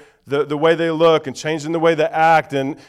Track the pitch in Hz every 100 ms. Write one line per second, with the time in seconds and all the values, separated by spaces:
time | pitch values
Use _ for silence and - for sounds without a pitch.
0 | - _ - 139 139 151 160 165 165 156
1 | 165 156 139 117 156 160 147 165 165 156
2 | 156 156 165 160 - 139 135 -